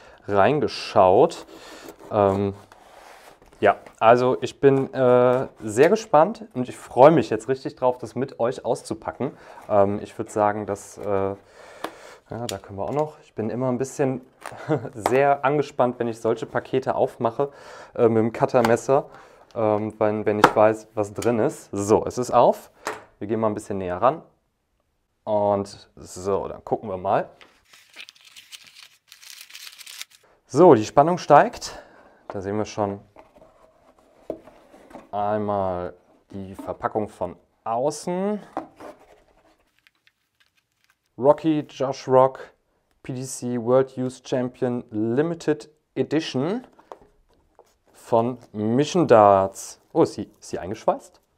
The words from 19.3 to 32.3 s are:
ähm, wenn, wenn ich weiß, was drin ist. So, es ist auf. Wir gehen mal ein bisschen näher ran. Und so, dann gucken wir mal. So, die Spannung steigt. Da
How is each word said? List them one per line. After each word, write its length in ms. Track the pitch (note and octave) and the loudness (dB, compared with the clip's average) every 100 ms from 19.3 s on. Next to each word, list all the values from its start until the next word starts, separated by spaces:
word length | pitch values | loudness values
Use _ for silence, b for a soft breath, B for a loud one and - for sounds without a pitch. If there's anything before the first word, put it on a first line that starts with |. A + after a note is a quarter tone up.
| B B - | B B -4
ähm, 360 | G#2+ G#2 G#2+ G#2 | 0 0 -2 -2
wenn, 300 | G#2+ G#2+ G#2+ | -2 0 -2
wenn 100 | G#2 | 0
ich 180 | G#2 - | 2 4
weiß, 340 | G#2+ A2 - | 4 2 -6
was 220 | - G2+ G#2+ | -8 -8 -4
drin 240 | A2 A#2 | -2 0
ist. 300 | A#2 A2+ - | -2 -4 -10
So, 340 | G2+ G2+ G#2+ - | -6 2 2 2
es 140 | - | -6
ist 100 | B2 | -2
auf. 400 | A#2+ D3 - - _ B B B B | 2 2 2 -6 _ B B B B
Wir 100 | G#2 | -6
gehen 120 | A2 | -2
mal 80 | A2+ | -2
ein 80 | G#2 | -4
bisschen 240 | - G2 | -8 -8
näher 200 | F#2 F2+ | -6 -2
ran. 220 | A#2 D#3+ - _ _ _ _ _ _ _ _ _ | 0 0 -8 _ _ _ _ _ _ _ _ _
Und 640 | - G#2+ G#2 G2+ G2+ - - - | -4 0 2 0 -2 -12 -20 -20
so, 520 | E2+ - F#2 F#2+ C#2 | -18 -10 -4 -4 -4
dann 160 | - | -12
gucken 260 | - C3 A2 | -8 -8 -8
wir 80 | F#2 | -8
mal. 300 | F#2+ A#2+ F#3 - b b b _ _ - - - - - - - - - - _ _ - - - - - - - - - - _ b b b | -4 -4 -4 -14 b b b _ _ -20 -20 -20 -20 -20 -20 -20 -20 -20 -20 _ _ -20 -20 -20 -20 -20 -20 -20 -20 -18 -18 _ b b b
So, 300 | B2+ F3+ B2 | 4 6 6
die 100 | G#2+ | 4
Spannung 320 | - D3+ F3 | 2 2 0
steigt. 640 | - D3 G#3 - - - B B B B | 4 4 4 -2 -14 -16 B B B B
Da 120 | B | B